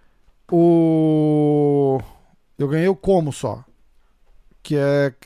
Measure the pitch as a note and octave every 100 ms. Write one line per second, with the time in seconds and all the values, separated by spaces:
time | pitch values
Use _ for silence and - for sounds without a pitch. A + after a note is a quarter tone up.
0 | _ _ _ _ - F3 E3+ E3+ E3 D#3+
1 | D#3 D#3 D3+ D3+ D3 D3 D3 C#3+ C#3 C3+
2 | - - _ _ _ - C#3 D#3 F3+ F#3+
3 | F#3+ F#3 D3+ - B2 A2+ - _ _ _
4 | _ _ _ - _ _ - D3 C#3+ C#3+
5 | C#3+ -